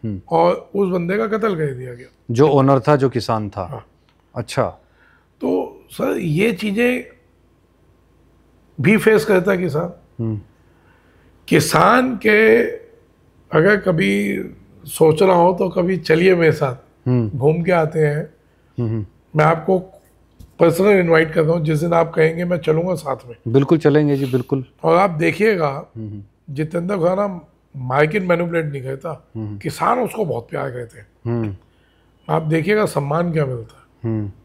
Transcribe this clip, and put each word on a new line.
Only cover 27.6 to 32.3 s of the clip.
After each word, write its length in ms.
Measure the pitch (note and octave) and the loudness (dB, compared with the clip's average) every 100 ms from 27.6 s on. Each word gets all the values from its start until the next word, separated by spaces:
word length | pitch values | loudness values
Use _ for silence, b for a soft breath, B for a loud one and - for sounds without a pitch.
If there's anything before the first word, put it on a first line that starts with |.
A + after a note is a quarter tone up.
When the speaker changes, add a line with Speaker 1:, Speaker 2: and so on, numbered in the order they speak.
| _ C#3 | _ -12
Speaker 2:
मार्केट 460 | B2+ C3 D#3 G#3 | -4 2 2 2
मैनिपुलेट 420 | F#3 E3+ E3+ E3+ | 0 0 0 -2
नहीं 180 | D3+ C#3 | -4 -8
करता, 460 | B2+ C3+ E3+ C#3+ _ A2+ | -10 -10 -10 -14 _ -10
Speaker 1:
हम्म। 220 | G#2+ G#2 | -10 -8
Speaker 2:
किसान 400 | D3 - E3+ A#3+ | -10 -4 -2 0
उसको 260 | A#3 G#3+ | -2 -4
बहुत 220 | F#3+ A#2 A2+ | -4 -6 -8
प्यार 200 | D3 C3+ | -8 -8
करते 280 | B2 A#2 - | -10 -14 -18
हैं। 80 | G#2+ _ A#2 | -20 _ -6
Speaker 1:
हम्म। 300 | A#2 A2 G2 _ _ _ _ _ _ | -4 -4 -8 _ _ _ _ _ _
Speaker 2:
आप 140 | - | -4